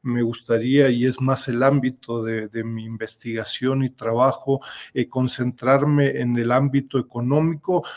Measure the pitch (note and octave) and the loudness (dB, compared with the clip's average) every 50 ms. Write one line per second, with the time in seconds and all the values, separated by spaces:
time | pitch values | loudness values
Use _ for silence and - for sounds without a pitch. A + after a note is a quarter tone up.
0 | - B2+ A#2+ A#2+ A#2+ A#2 A#2+ - - - A#2 A2 A#2 B2+ C3+ C#3+ C#3 C3+ A#2+ A#2+ | -6 -4 -2 0 0 -2 -2 -4 -4 -2 -2 0 2 2 4 6 6 4 4 2
1 | B2 B2+ B2 - C3 C3 C3+ - - C3 A#2+ A#2 C3 C#3 C#3+ C#3 B2 B2+ B2+ - | 2 0 0 0 0 0 0 0 -2 -2 0 2 4 4 4 2 2 -2 -4 -6
2 | _ - A#2 A#2 A2+ A2+ A2+ A2 G#2+ G#2 A2 A2+ A2+ A#2 A2+ A2 A2 A2+ A2+ G#2+ | _ -8 -6 -4 -4 -4 -4 -4 -6 -6 -6 -8 -6 -6 -6 -8 -8 -8 -10 -10
3 | A2 G#2+ - - - A#2+ A2 A2+ G#2+ - - - B2+ C3 C3+ C3+ C3 B2+ - - | -10 -10 -12 -12 -10 -8 -6 -6 -6 -8 -6 -4 -2 0 0 0 0 -2 -4 -4
4 | A2 A2+ A#2 A#2+ B2+ C3+ C3 - - C3+ C3+ C3+ - - - - - - - C3 | -4 -2 2 4 4 2 2 0 -2 -2 -2 -2 -2 -8 -18 -18 -18 -6 -4 -4
5 | B2 - - C3 B2+ B2 - - B2 B2 A#2 - A#2 B2+ C3+ C#3 C#3+ D3 D3 C#3+ | -2 -2 -2 -2 -2 -2 -2 -2 -4 -4 -4 -2 2 4 4 4 4 4 2 4
6 | C#3+ C3+ C3+ C3 B2+ A#2+ A#2+ A#2+ A#2 A#2 B2 C3 C#3 C#3 C3+ C#3 C#3 - - C3 | 2 2 0 -2 -2 -2 0 0 0 2 2 2 2 2 0 0 -2 -2 -2 -4
7 | A#2+ - - A#2+ A#2+ B2 C#3+ D3+ D#3+ E3 E3 D3 - - F3+ E3+ - - - | -4 -4 -6 -4 -2 0 2 2 2 0 -2 -4 -4 -2 -2 -2 -2 -6 -12